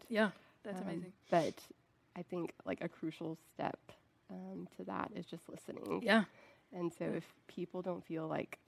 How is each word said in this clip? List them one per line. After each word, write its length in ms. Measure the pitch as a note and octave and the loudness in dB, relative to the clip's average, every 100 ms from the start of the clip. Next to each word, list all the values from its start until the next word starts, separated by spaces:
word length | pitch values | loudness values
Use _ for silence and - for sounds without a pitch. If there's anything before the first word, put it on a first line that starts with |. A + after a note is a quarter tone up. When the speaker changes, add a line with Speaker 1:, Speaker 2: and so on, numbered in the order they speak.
| - | 0
Speaker 1:
Yeah, 220 | G#3+ G#3+ - - - | 4 4 2 -12 -14
that's 180 | G#3+ F#3 | -8 -4
Speaker 2:
Um, 60 | F#3+ | -2
Speaker 1:
amazing. 240 | E3+ F3 - - | -4 -4 -10 4
Speaker 2:
but 360 | E3+ D3+ - - - _ _ _ | 6 6 0 -10 -20 _ _ _
I 80 | F3+ | -10
think, 320 | F3 F3 E3 - | -4 -2 -4 -4
like, 160 | F#3+ F3+ | -2 -2
a 60 | E3+ | -2
crucial 460 | - D#3+ - D#3+ | -2 -4 -2 -4
step, 560 | D#3+ - - - - - - _ _ - | -6 -8 -2 -2 -2 -10 -20 _ _ -14
um, 380 | F#3 F#3 F#3+ F3+ - | -10 -8 -8 -8 -8
to 80 | |
that 260 | F#3+ F#3+ - G#3 | -4 -2 -2 -4
is 100 | F3 | -6
just 220 | F3 - | -10 -10
listening. 540 | - - - - F3+ | -12 -10 -8 -2 2
Speaker 1:
Yeah. 220 | G3+ A3 F#3 - - - - | 8 8 6 -2 -20 -20 -12
Speaker 2:
And 220 | F#3 E3+ | -2 -2
so 140 | - E3 | 0 -2
Speaker 1:
Yeah. 100 | D#3+ | -2
Speaker 2:
if 180 | - - - | -4 -14 -12
people 340 | - F3 F#3 | -8 -4 -2
don't 220 | F#3 F3 | -2 -2
feel 240 | - D#3+ D#3+ | -2 -2 0
like 320 | D3+ - - | 0 -2 -8